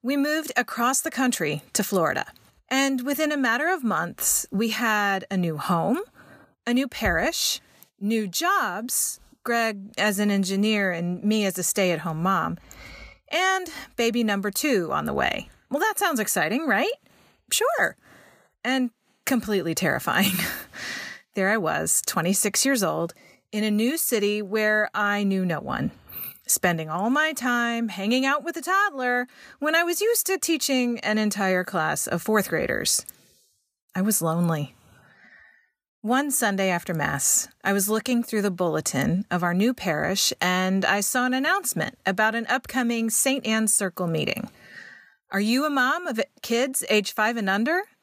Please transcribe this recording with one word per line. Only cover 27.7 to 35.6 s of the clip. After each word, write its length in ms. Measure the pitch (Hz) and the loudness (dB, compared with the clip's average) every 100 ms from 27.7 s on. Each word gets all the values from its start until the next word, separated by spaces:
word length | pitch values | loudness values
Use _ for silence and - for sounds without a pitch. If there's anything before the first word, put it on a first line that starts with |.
| 233 233 | -2 -4
hanging 380 | 190 202 254 269 | -4 0 2 2
out 160 | 285 | 0
with 140 | 339 339 | -2 -6
a 40 | |
toddler 680 | - 381 403 277 247 247 254 - - - | 0 2 2 0 0 0 -2 -10 -20 -4
when 160 | 294 320 | 0 2
I 80 | |
was 160 | 349 349 | 2 2
used 260 | 427 466 - | 2 2 0
to 120 | 381 | -2
teaching 600 | - 320 - 262 247 233 | 0 0 2 2 2 -2
an 200 | - 214 | 0 2
entire 440 | 214 202 190 185 | 0 0 2 2
class 460 | 180 180 156 147 - | 0 -2 0 -2 -2
of 120 | 170 | -2
fourth 280 | - 214 190 | 2 2 2
graders. 580 | 160 - - - - - - _ _ _ _ _ _ _ | 0 0 0 0 -2 -2 -20 _ _ _ _ _ _ _
I 80 | 185 | -2
was 180 | 202 208 | 0 2
lonely. 540 | 165 165 175 156 143 - _ - - - - - - _ | 0 2 2 0 -4 -10 _ -20 -20 -20 -20 -20 -20 _